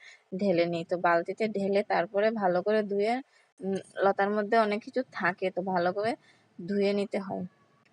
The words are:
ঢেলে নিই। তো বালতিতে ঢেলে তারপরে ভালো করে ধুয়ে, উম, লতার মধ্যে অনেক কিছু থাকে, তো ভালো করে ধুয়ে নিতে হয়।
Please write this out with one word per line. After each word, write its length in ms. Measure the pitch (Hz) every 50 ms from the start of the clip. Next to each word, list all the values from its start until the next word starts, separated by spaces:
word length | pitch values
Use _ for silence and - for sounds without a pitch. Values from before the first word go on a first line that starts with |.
| - - - - _ _ -
ঢেলে 300 | 185 202 202 180 165 170
নিই। 160 | 170 170 170 170
তো 100 | - 185 170
বালতিতে 460 | 185 175 170 170 170 - 190 - 226 214
ঢেলে 320 | 214 202 196 196 196 196 208
তারপরে 420 | - 190 180 170 - - 196 208 220 226
ভালো 260 | 220 202 185 175 180 185
করে 180 | 208 214 220 214
ধুয়ে, 300 | 202 196 202 202 214 240 254 269 - _ _ _ _ _ _
উম, 180 | 180 190 196 190 - - - -
লতার 300 | 156 196 196 - 196 202
মধ্যে 260 | 208 214 208 202 226 226
অনেক 220 | 220 208 208 208 -
কিছু 180 | - - 247 254 - -
থাকে, 340 | - 208 170 185 - - 185
তো 100 | 190 - -
ভালো 260 | 196 185 180 175 180 185
করে 200 | 208 208 220 269 - _ _ _ _ _ _ _ -
ধুয়ে 320 | 180 170 202 202 202 196 202
নিতে 260 | 202 202 - - 208
হয়। 240 | 196 190 196 190 185 185 - _ _ _ _ _ _ _